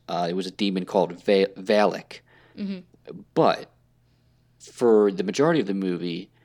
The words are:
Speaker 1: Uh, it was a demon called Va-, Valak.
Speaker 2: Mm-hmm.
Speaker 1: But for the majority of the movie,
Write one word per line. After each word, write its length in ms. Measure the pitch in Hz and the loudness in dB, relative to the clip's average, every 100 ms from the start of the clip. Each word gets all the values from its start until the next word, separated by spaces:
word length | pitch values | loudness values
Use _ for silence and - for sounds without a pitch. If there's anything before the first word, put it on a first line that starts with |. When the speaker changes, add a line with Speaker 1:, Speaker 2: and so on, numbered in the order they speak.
| - | -10
Speaker 1:
Uh, 180 | 87 87 | -6 -4
it 60 | |
was 120 | 92 92 | -6 -8
a 40 | |
demon 340 | - 101 95 | -4 -4 -2
called 280 | 92 101 85 85 | -2 0 0 -2
Va-, 220 | - 98 95 - | 0 2 2 -4
Valak. 640 | 95 104 104 85 - - _ _ _ - | -2 2 2 0 -12 -20 _ _ _ -12
Speaker 2:
Mm-hmm. 220 | 202 190 180 _ - - - | -10 -10 -14 _ -20 -20 -8
Speaker 1:
But 360 | - 139 - - _ _ _ _ _ _ _ _ _ | 0 2 0 -6 _ _ _ _ _ _ _ _ _
for 520 | - - 120 107 104 | -20 0 4 6 4
the 120 | 95 | 2
majority 360 | 95 - 151 165 | -4 0 2 2
of 60 | 98 | 0
the 80 | |
movie, 560 | 98 95 87 87 85 98 _ | -4 -4 -4 -6 -8 -10 _